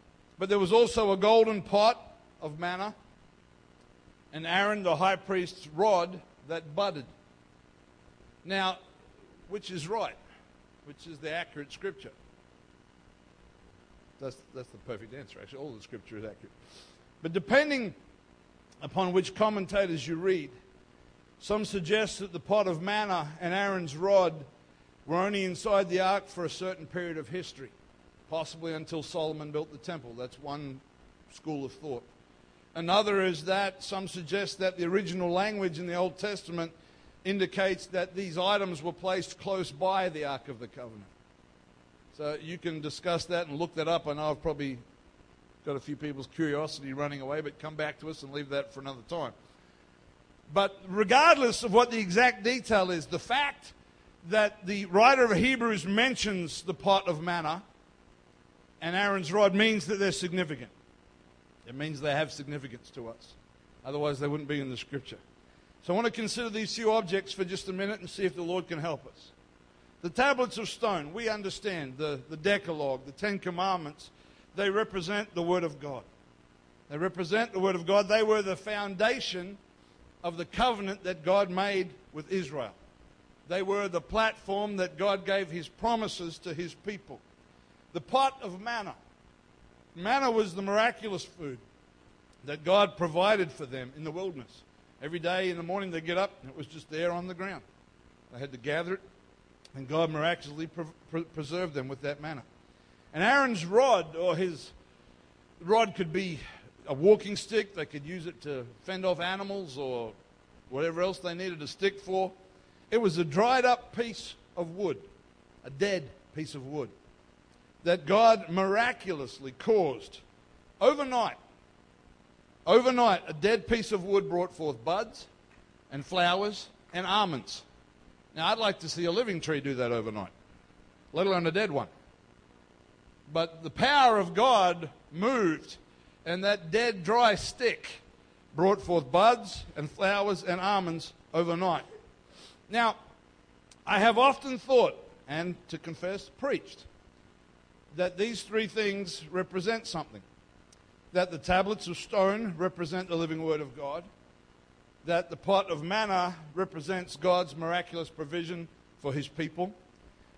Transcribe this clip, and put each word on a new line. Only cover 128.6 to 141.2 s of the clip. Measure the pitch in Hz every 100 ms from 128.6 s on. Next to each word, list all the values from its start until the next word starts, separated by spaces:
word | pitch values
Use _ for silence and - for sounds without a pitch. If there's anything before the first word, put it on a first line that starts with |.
| 214 190
to | 160
see | 165 175
a |
living | 185 240 170
tree | 151 147
do | 135 127
that | 120
overnight, | 117 110 107 90 - - - - - - - -
let | 151 190
alone | 180 165
a |
dead | 175 214
one. | 143 107 - - _ _ _ _ - _ - - _ - - -
But | 160 165 165
the | 160
power | - 254 285 254 214
of | 175
God | 170 254 226 180 170 160 - -
moved, | 156 214 262 185 151 - - - - - _ 165
and | 180
that | 196 208 165
dead, | 202 240 196
dry | 165 233 233 190
stick | - - 240 - - - - - - - - 143
brought | 185 202
forth | - 170 131
buds | 170 220 240 202 - - -
and | 147
flowers | - 196 202 202 185
and | 185 180
almonds | 190 202 175 165 - -